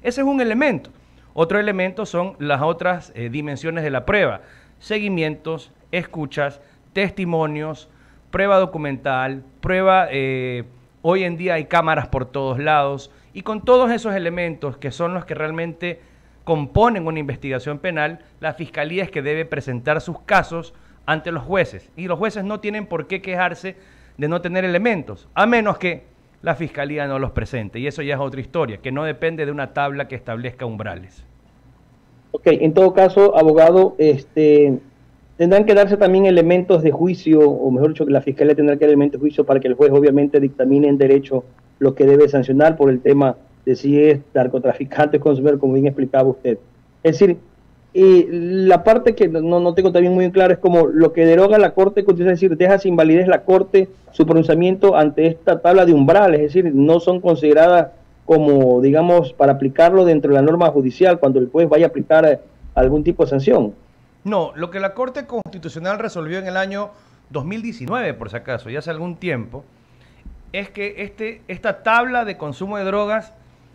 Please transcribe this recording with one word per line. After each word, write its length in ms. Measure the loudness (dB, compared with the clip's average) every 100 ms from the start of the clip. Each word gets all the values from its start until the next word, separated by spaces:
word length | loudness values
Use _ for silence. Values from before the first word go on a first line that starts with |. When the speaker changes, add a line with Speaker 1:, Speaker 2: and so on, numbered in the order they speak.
Speaker 1:
Ese 200 | -8 -6
es 60 | -4
un 120 | -2
elemento. 520 | -2 -2 -2 -4 -8 _ _ _ _
Otro 260 | -4 -2 -2
elemento 460 | -4 -4 -6 -8 -10
son 300 | -8 -8 -8
las 220 | -6 -4
otras, 500 | -4 -4 -6 -6 -10 -14
eh, 120 | -12
dimensiones 540 | -10 -10 -10 -10 -8
de 60 | -6
la 160 | -6 -4
prueba. 360 | -2 -2 -4 _ _ _ _
Seguimientos, 960 | -10 -8 -6 -4 -6 -8 -12 -12 -14 _ _
escuchas, 680 | -10 -10 -12 -10 -6 -8 -8 _ _ _
testimonios, 960 | -6 -6 -6 -6 -6 -6 -8 -12 -14 _ _ _ _ _
prueba 280 | -4 0 0
documental, 840 | -2 -6 -10 -8 -6 -6 -6 -10 -18 _
prueba, 480 | -6 -2 0 0 0
eh, 540 | -4 -6 -6 -8 -10 -14 _ _ _
hoy 240 | -4 -4 -4
en 100 | -8
día 200 | -6 -6
hay 100 | -4
cámaras 420 | -4 -2 -4 -4
por 180 | -8 -8
todos 340 | -8 -8 -6
lados, 520 | -2 -2 -2 -6 -14 _ _
y 80 | -16
con 240 | -12 -6 0
todos 260 | 2 2
esos 240 | -4 -6 -6
elementos 600 | -6 -6 -8 -8 -12 -12
que 140 | -12
son 220 | -8 -8
los 120 | -8 -12
que 100 | -10
realmente 640 | -10 -8 -10 -10 -12 -14 _ _ _ _ -6
componen 640 | -6 -2 0 0 0 -6
una 120 | -8
investigación 600 | -10 -12 -10 -10 -10 -10
penal, 400 | -8 -6 -6 -8 _ _
la 140 | -10
fiscalía 500 | -10 -12 -10 -8 -8
es 80 | -8
que 100 | -8
debe 240 | -8 -8 -8
presentar 560 | -10 -10 -8 -6 -6
sus 180 | -8 -14
casos 520 | -4 -2 -2 -10 -16 -20 _ _ -6
ante 260 | -6 -6
los 120 | -10
jueces, 460 | -6 -4 -4 -8 -20 -14
y 120 | -10
los 120 | -6
jueces 240 | -8 -8
no 160 | -10 -10
tienen 260 | -10 -10 -10
por 220 | -10 -10
qué 140 | -12
quejarse 560 | -10 -6 -6 -8 -16 -18 _ _ _ -10
de 100 | -6
no 140 | -6
tener 240 | -6 -6 -4
elementos, 640 | -2 -2 -4 -8 -16 _
a 120 | -4 0
menos 320 | 0 -2 -4
que 260 | -6 -10 _ _ _ _
la 140 | -8 -6
fiscalía 520 | -8 -10 -8 -8 -6
no 120 | -6
los 120 | -6
presente, 480 | -8 -8 -10 -10 -10
y 80 | -10
eso 140 | -8
ya 140 | -8 -6
es 40 |
otra 220 | -8 -10
historia, 360 | -10 -6 -6 -8
que 140 | -10
no 120 | -8
depende 420 | -8 -6 -6 -6 -8
de 60 |
una 220 | -8 -8
tabla 340 | -6 -6 -6 -10
que 80 | -12
establezca 500 | -12 -12 -12 -12 -12
umbrales. 600 | -12 -12 -14 -18 -20 -20 _ _ _ _ _ _ _ _ _ _
Speaker 2:
Ok, 160 | -2 0
en 260 | 2 2
todo 200 | 2 2
caso, 440 | 4 4 4 4 4
abogado, 580 | 4 6 6 6 2 2
este, 800 | 0 0 -2 0 4 6 4 0 -8 _ _ _ _ -4
tendrán 280 | 2 4 4
que 100 | 4
darse 220 | 4 2
también 280 | 2 4 4
elementos 560 | 4 4 2 2 2
de 100 | 2
juicio, 500 | 0 -2 -2 2 4
o 280 | 4 2 -2
mejor 200 | 0 0
dicho, 160 | -2 -2
que 60 |
la 100 | -2
fiscalía 340 | -2 0 0 2
tendrá 200 | 0 2
que 100 | 2
dar 40 |
elementos 300 | 4 2 -2
de 60 | -4
juicio 200 | -2 0
para 140 | 0
que 80 | 0
el 80 | 2
juez 160 | 2
obviamente 480 | 4 4 2 2 0
dictamine 480 | 0 -2 0 2 2
en 100 | 2
derecho 460 | 4 2 0 -6 -8 _ _ -2
lo 160 | -2
que 120 | 2 4
debe 220 | 6 4
sancionar 460 | 2 0 2 2 2
por 140 | 2
el 120 | 2
tema 340 | 2 2 0 -2 _ _ -4
de 100 | -2
si 260 | 0 4
es 200 | 4 2 -2
narcotraficante 840 | -2 -2 -2 -2 -4 -6 -2 0 0
o 20 |
consumidor, 400 | 0 0 0 0
como 140 | 0
bien 120 | 0 0
explicaba 440 | -2 -2 0 0
usted. 280 | -2 -4 -6 _ _ _ _
Es 160 | -2 2
decir, 180 | 2 0 _ _ _ _ _
eh, 320 | 4 6 6 4
la 520 | -2 -4 0 2 4
parte 300 | 4 2 2
que 140 | 2 0
no, 320 | 0 0 0
no 160 | 0 0
tengo 160 | 2
también 240 | 2 2 2
muy 100 | 0
en 60 |
claro 220 | 2 2
es 60 | 2
como 280 | 2 4 4
lo 260 | 4 2
que 140 | 4 4
deroga 320 | 6 6 4
la 160 | 4 2
Corte 280 | 0 2
Constitucional, 300 | 0 2 2
es 80 | 2
decir, 160 | 2 2
deja 220 | 2 2
sin 160 | 2 2
validez 320 | 4 4 4
la 160 | 2
Corte 460 | 4 2 4 2 2 -4 _
su 160 | 0 2
pronunciamiento 720 | 2 2 2 2 2 4 4
ante 300 | 2 2 0
esta 340 | 0 -2 0
tabla 240 | 4 4 6
de 80 |
umbrales, 460 | 4 4 4 4 2
es 140 | 0 0
decir, 180 | 0
no 260 | 2 4 2
son 220 | 2 0
consideradas 680 | 0 2 4 6 6 4 2 -4 _ _ 0
como, 560 | 2 4 4 4 4
digamos, 520 | 4 2 4 2 2
para 180 | 0 2
aplicarlo 540 | 2 0 2 4 6 4
dentro 240 | 2 2
de 60 | 2
la 60 |
norma 280 | 2 2 2
judicial 500 | 2 -2 2 2 2
cuando 200 | 2 0
el 100 | 0
juez 180 | 0 2
vaya 200 | 2 2
a 20 |
aplicar, 360 | 0 0 2 4
eh, 140 | 2 -4 _ -8
algún 300 | -2 0 0
tipo 220 | -2 -2 -2
de 40 |
sanción. 460 | -2 0 0 0 -8 _ _ _ _
Speaker 1:
No, 300 | -6 -4 -4 -8
lo 160 | -10
que 80 | -6
la 140 | -8
Corte 340 | -6 -8 -10 -12
Constitucional 720 | -12 -12 -14 -16 -10 -8 -8
resolvió 400 | -8 -10 -10 -10
en 80 | -8
el 80 | -6
año 360 | -6 -8 -12 -16 _ _ _
dos 140 | -12
mil 180 | -10 -10
diecinueve, 520 | -10 -12 -8 -6 -6
por 160 | -10 -12
si 80 | -14
acaso, 320 | -10 -10 -10
ya 100 | -12
hace 100 | -10
algún 280 | -10 -12 -10
tiempo, 480 | -8 -8 -10 -16 -20 _ _ _ _ _ -20 -20 -14
es 160 | -14 -12
que 340 | -12 -12 -12
este, 380 | -16 -12 -14 -14 -16
esta 340 | -10 -8 -6
tabla 400 | -2 0 0 -4
de 140 | -6 -8
consumo 400 | -12 -12 -10 -8
de 80 | -6
drogas 480 | -4 -4 -6 -8 _ _ _ _